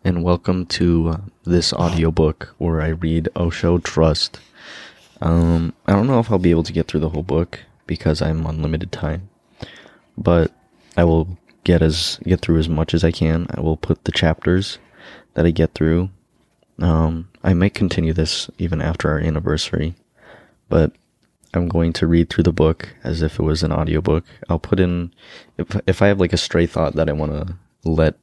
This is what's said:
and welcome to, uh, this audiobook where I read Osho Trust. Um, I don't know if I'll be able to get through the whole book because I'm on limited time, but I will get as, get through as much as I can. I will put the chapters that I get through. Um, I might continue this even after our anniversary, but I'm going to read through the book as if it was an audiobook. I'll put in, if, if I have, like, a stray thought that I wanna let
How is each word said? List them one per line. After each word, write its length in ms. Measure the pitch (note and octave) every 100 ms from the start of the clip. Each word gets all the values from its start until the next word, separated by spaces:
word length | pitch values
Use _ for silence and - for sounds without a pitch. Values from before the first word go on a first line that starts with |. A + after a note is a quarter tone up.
and 200 | F2+ F2
welcome 420 | F2 F2 - F#2 E2+
to, 440 | - F2+ E2+ E2
uh, 80 | E2 G2 _
this 300 | - F2 -
audiobook 800 | - E2+ E2+ E2 D#2+ D#2 - - _
where 240 | E2+ D#2+
I 60 | D#2
read 420 | D#2+ E2 E2 D#2+ -
Osho 420 | E2+ - E2+ F2
Trust. 640 | - - D#2+ D2+ - - _ _ - - - _ _ _
Um, 540 | D#2+ E2+ E2+ E2 E2 - -
I 60 |
don't 160 | G2+ B2
know 100 | B2+
if 140 | A2+
I'll 80 | G2
be 100 | F2+
able 140 | E2
to 100 | D#2+
get 140 | E2 D#2+
through 140 | D#2
the 80 | D#2
whole 120 | D#2
book 380 | F2 D2 F2 - - _ -
because 340 | E2+ - D2+
I'm 280 | D#2+ D#2+ D#2
on 160 | D#2
limited 280 | D#2 D#2+ E2+
time, 380 | - D2+ F2+ F#2+ _ _ _ - - - _ _ -
but 340 | E2+ E2+ D#2 _ _ _ _ -
I 60 |
will 340 | F2 E2 E2 F2+ _ _ -
get 180 | E2+
as, 360 | D#2+ D#2+ - -
get 180 | - F2+
through 160 | - E2
as 100 | D#2+
much 280 | D#2 D#2+ E2
as 80 |
I 80 | E2
can. 340 | - D#2+ E2 E2+
I 100 | -
will 160 | D#2+ D#2+
put 280 | - E2 -
the 60 |
chapters 680 | - E2 D#2+ - F2+ G2 - _ _ - - _ -
that 100 | E2+
I 60 |
get 240 | E2 D#2+ -
through. 340 | D#2+ E2 F#2+ - _ _ _ _ _ -
Um, 500 | F2 D#2+ D#2+ E2 F2+ _
I 100 | -
might 220 | F2 G2 -
continue 360 | F#2 - D#2+
this 380 | E2 D#2+ - - -
even 240 | E2+ E2
after 300 | D2+ E2+ D2
our 80 | D2+
anniversary, 760 | D#2+ D#2 E2 D2+ - D#2+ D#2 E2+ _ _ - - _ _ _
but 260 | E2 D#2 _ _ _ _ _ _
I'm 140 | F#2 F2
going 260 | E2+ E2
to 140 | E2 E2
read 240 | E2+ E2
through 140 | - E2+
the 60 |
book 440 | E2 D#2+ D#2+ - -
as 180 | - D#2+
if 160 | D#2+ -
it 60 |
was 180 | D#2 D#2
an 100 | D#2
audiobook. 540 | D#2+ D#2+ D#2 D#2 D#2 - - -
I'll 80 | E2
put 220 | - F#2
in, 340 | F2+ F2 E2+ _ - - - -
if, 200 | E2+ G#2 -
if 160 | F#2
I 60 | G2+
have, 120 | G2
like, 140 | F2
a 40 | F2
stray 280 | - E2+ E2+
thought 300 | - D#2 -
that 120 | D#2
I 60 |
wanna 460 | D2+ D2+ D2 F2+ F2 _ _
let 320 | E2 D#2+ D#2+ -